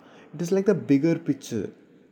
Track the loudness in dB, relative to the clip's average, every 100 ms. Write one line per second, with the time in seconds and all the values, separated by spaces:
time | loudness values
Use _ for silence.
0 | -20 -20 -16 -8 -2 0 2 0 2 2
1 | 4 0 -2 -6 -4 -6 -6 -10 _ _
2 | _